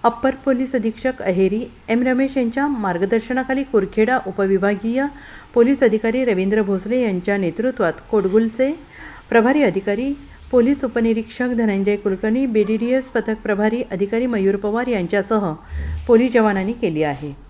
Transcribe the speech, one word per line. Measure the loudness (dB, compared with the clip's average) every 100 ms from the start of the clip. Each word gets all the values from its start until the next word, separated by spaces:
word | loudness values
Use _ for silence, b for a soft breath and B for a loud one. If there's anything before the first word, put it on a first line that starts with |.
अप्पर | 0 0 -2 -2
पोलीस | -2 0 0
अधीक्षक | -2 -2 -2 -6 -2
अहेरी | -2 2 2 0 -6 -14 -2
एम | 0 2
रमेश | 0 0 0
यांच्या | -2 -2 -2
मार्गदर्शनाखाली | -2 -2 -2 0 0 0 -4 -2 -4
कुरखेडा | 0 0 0 0 0 0 -2
उपविभागीय | -2 0 2 0 -2 -2 -2 -2 -6 B B B
पोलीस | 4 4 6
अधिकारी | 4 4 0 0
रवींद्र | 0 0 2 0
भोसले | 0 -2 -2 -2
यांच्या | 0 -2 -2 0
नेतृत्वात | -2 0 -4 0 -2 -2 -2
कोटगुलचे | 0 2 2 2 0 -2 -2 -12 B B B 2
प्रभारी | 4 4 4
अधिकारी | 2 0 -2 -4 -4 -6 B B 0
पोलीस | 2 4 2
उपनिरीक्षक | -2 0 0 0 -4 -6 -2
धनंजय | 0 0 0 0
कुलकर्णी, | 0 -2 -2 0 0
बीडीडीएस | 2 0 2 0 0 -2 0
पथक | -4 -4 -6
प्रभारी | -2 0 0 0 -4
अधिकारी | -4 -2 -2
मयूर | -2 0 0
पवार | 0 -2 -2 -2
यांच्यासह | -2 0 -2 0 0 0 -6 B B B B 4
पोलीस | 4 6
जवानांनी | 2 2 0 -4
केली | -4 -2 0
आहे. | -2 -2 -10 -12